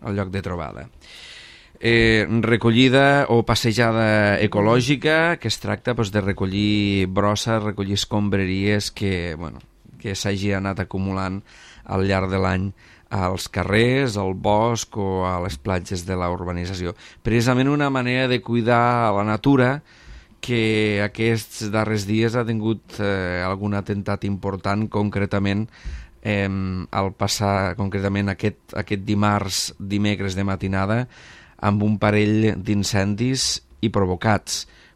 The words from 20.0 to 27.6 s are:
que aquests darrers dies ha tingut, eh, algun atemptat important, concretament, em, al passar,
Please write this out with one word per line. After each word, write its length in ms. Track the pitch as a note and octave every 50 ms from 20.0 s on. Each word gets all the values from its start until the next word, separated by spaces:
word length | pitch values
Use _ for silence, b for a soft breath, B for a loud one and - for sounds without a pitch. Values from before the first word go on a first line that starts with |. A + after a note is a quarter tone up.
| B B B B B B B _
que 640 | - B2+ A#2+ A2+ A2 A2 A2 G#2+ G#2+ G#2+ G#2 G2+ G2+
aquests 640 | G2+ - - A2+ A#2 A2+ A2 - - - - A2+ G#2
darrers 400 | G2+ A2 G#2+ G#2+ G#2+ G#2 G2 G2+
dies 320 | G#2+ A2 A#2 A2+ A2 B2
ha 80 | A#2 A2+
tingut, 480 | A2+ A2 G#2+ A2+ A2+ - - - - - G#2
eh, 400 | G2+ G2 F#2+ F#2 F2+ F2+ F2+ F2+
algun 320 | F#2 G2 F#2+ G2+ G#2 G2+
atemptat 480 | G2+ F#2 - G#2 G2+ G2 G#2 G2+ - -
important, 640 | G2+ G2+ F2+ - G2 G2 F#2 - G2 G2+ G#2+ A2 G#2
concretament, 800 | - G#2 G#2 G#2 - G2+ G2+ G2 - G2+ G2 G2 G2 G2+ A2+ - B B B B B B B B B - -
em, 640 | G#2+ G#2 G2+ G2 G2 G2 G2 F#2+ F#2 F#2 F2+ F2 -
al 240 | - G2 G2 F#2+
passar, 640 | F#2+ - G2+ G2 - - G#2+ G2+ G2 F#2+